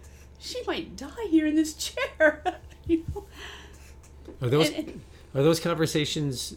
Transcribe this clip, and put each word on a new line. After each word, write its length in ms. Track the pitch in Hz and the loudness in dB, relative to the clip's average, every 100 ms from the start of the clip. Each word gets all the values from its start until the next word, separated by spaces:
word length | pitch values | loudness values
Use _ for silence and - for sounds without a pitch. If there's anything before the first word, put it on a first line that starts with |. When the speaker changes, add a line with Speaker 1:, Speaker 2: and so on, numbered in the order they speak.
| - - - - | -20 -20 -20 -16
Speaker 1:
"She 240 | - 494 453 | -12 -8 -4
might 300 | 254 - 185 | -4 -6 -10
die 300 | 277 - 415 | -12 -8 2
here 160 | 311 302 | 4 6
in 100 | 302 | 2
this 160 | 311 | 2
chair." 680 | - - - 539 - 311 311 | -2 -6 -4 -4 4 4 4
<laughs> 160 | 359 - - - - | -2 -6 -10 -8 0
You 160 | - - | 0 0
know? 100 | 403 - - - - - - - - - - - - | -8 -10 -14 -16 -16 -18 -20 -20 -20 -20 -20 -18 -6
Speaker 2:
Are 60 | 123 | 2
those, 180 | 147 294 | 4 4
Speaker 1:
And, 80 | - - | 0 -8
and 120 | - - - - | -10 -16 -20 -6
Speaker 2:
are 80 | 135 | 2
those 160 | 151 160 | 4 4
conversations, 960 | 170 160 156 156 143 160 147 120 - | 0 0 0 0 0 -2 -2 -4 -8